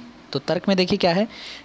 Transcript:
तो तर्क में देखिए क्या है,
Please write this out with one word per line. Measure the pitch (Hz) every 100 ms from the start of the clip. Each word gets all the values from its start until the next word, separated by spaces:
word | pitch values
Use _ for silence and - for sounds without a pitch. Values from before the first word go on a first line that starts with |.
| - - -
तो | 139
तर्क | - 170 -
में | 185
देखिए | 180 202
क्या | 180
है, | 175 220 - - -